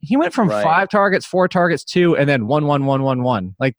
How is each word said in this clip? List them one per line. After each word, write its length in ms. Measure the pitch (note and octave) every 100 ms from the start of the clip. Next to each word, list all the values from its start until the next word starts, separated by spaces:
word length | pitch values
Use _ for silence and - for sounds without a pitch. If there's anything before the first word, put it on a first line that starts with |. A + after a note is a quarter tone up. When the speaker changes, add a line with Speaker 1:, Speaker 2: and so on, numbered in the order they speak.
Speaker 1:
He 140 | - C4
went 160 | E4+
from 160 | - G3+
Speaker 2:
Right. 160 | G#2
Speaker 1:
five 260 | G#2 E3+ G3
targets, 360 | G#3 G3 F#3 -
four 220 | F#3 F#3
targets, 360 | F#3 F3 D#3+
two, 320 | - F3+ F3 D#3+
and 140 | C#3+
then 160 | C3+ G#2+
one, 220 | D3 D3
one, 180 | C#3+ C#3
one, 160 | C3+
one, 220 | C3+ C3
one. 320 | B2 A#2 F#2 F#2+
Like, 140 | C3